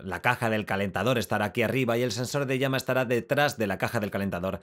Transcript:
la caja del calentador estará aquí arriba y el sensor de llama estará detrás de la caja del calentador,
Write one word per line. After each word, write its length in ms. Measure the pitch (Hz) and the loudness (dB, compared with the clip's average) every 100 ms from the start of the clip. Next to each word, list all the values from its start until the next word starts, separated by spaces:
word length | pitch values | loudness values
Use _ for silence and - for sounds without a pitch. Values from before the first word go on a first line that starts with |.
la 180 | 95 87 | -8 -2
caja 300 | 123 120 113 | 0 2 0
del 140 | 110 101 | 0 0
calentador 520 | 98 101 87 107 120 | 0 0 0 2 2
estará 280 | 101 107 104 | 0 0 0
aquí 180 | 120 | 0
arriba 340 | 110 131 123 117 | 2 2 2 2
y 60 | |
el 80 | 123 | 0
sensor 340 | 110 123 143 135 | -2 -2 -2 -2
de 140 | 131 | 0
llama 180 | 135 135 | 0 0
estará 280 | - 127 123 | 0 0 2
detrás 520 | 120 - 139 147 - | 0 2 2 2 2
de 80 | 104 | -2
la 140 | 95 | 0
caja 200 | 117 120 | 0 0
del 120 | 101 | -2
calentador, 480 | 98 98 90 92 95 | -2 -2 -2 -2 -4